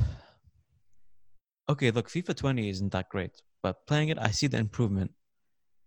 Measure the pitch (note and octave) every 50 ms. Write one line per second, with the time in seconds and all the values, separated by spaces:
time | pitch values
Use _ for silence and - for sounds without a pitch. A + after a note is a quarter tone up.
0 | - - - - - - _ _ _ - _ _ _ _ _ _ _ - - -
1 | - - - - - - - - _ _ _ _ _ - D3 C#3 C#3 A#2 A2 A#2+
2 | A2 - - E3+ F3 - D#3+ - - C#3 C3 A#2+ G#2+ G2+ F#2+ F#2 G2 F#2+ - F#2
3 | F#2 - - G2+ F2 D#2+ - - _ _ _ _ - F#2+ F#2 - _ - D3+ D3+
4 | D3+ D#3 D#3+ - A2+ A2 G2+ - D3 C#3 B2 A#2 A2 G#2 - - A#2+ G2 G2+ F#2+
5 | F#2 - - _ _ _ _ _ _ _ _ _ _ _ _ _ _